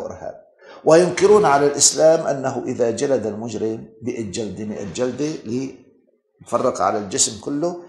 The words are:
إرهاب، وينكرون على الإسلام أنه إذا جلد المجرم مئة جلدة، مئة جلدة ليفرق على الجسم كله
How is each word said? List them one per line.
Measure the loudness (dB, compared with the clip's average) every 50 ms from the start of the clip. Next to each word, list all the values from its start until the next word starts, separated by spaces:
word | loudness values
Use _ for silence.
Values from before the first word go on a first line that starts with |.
| -8
إرهاب، | -8 -10 -12 -12 -14 -14 -14 -20 _ _ _ -20 -20 -20 -4 4
وينكرون | 6 6 6 6 4 2 2 4 6 6 6 6
على | 6 4 4 4
الإسلام | 2 2 2 2 2 4 4 6 6 6 4 2
أنه | -2 -4 -2 -4 -4 -4 -4 -6
إذا | -6 -2 0 0 0
جلد | 0 -2 0 0 0 0 0
المجرم | -4 -6 -6 -8 -8 -6 -4 -4 -4 -4 -6 -10 -16 -18 -10
مئة | -8 -8 -6 -6 -8 -8
جلدة، | -6 -8 -8 -8 -8 -8 -8
مئة | -8 -8 -8 -10 -8 -6
جلدة | -4 -4 -4 -4 -4 -6
ليفرق | -6 -6 -8 -8 -8 -6 -6 -6 -8 -12 -16 _ _ _ _ _ _ _ _ _ _ _ _ -6 -4 -2 0 0 0 0 0
على | 0 0 0
الجسم | -2 -4 -4 -2 -2 -2 -2 -4 -8
كله | -8 -8 -6 -4 -4 -4 -6 -8 -12